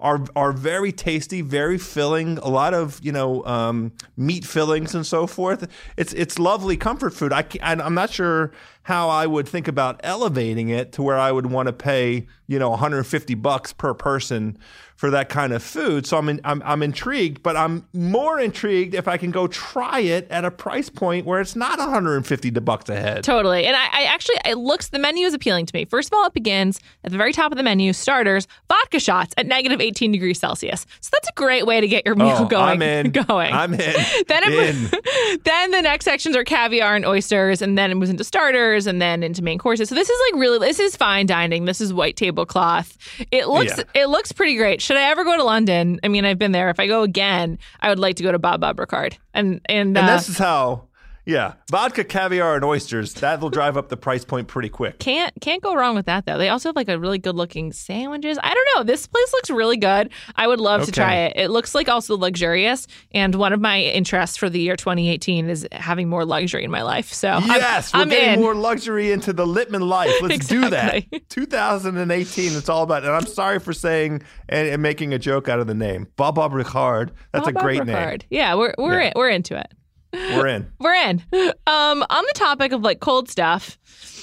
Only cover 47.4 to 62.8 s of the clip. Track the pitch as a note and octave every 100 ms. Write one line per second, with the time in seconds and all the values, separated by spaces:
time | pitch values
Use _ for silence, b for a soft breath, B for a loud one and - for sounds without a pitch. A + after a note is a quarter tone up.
47.4 | E3+ E3 B B G#3 F#3+ F#3+ F3+ F3+ F3
48.4 | F3 E3+ D#3+ - - - - - _ -
49.4 | G3 F3 - G#3 G3 G3 F#3 F3+ F3 F3+
50.4 | F#3 D#3 B2+ G#2 - b b b - D3
51.4 | G2+ - - F#3 B3 B3 F#3+ G3 F#3+ F3+
52.4 | E3+ D3 C#3+ D3 - A#2 G#2 - C#3 D#3
53.4 | D#3 D3 D3 C#3+ C#3 A#2+ C#3 B2+ - B2+
54.4 | A#2 C3+ A2 - A2+ - C4 D4 F4 -
55.4 | D4 F4+ G4+ D#4+ B3 G#3+ F3+ F#3 - D#3
56.4 | F#3+ A#3+ E4 D#4 G#3 E3+ F3 G3 F#3 F3
57.4 | F3 D#3+ D#3+ - - G3+ C4+ D4 D4+ D4+
58.4 | - B4 C5+ A#4+ A3 C#4+ - A#4 B4 C5
59.4 | B4 B3 A3+ A3+ G3+ G3 G#3 B B -
60.4 | A3+ B3 G#3 G#3 - F#3+ F#3+ F3+ E3+ -
61.4 | F3+ A3+ A#3 C#4+ - A#3+ A3 G3+ F3+ F3
62.4 | E3+ F3 G#3+ C4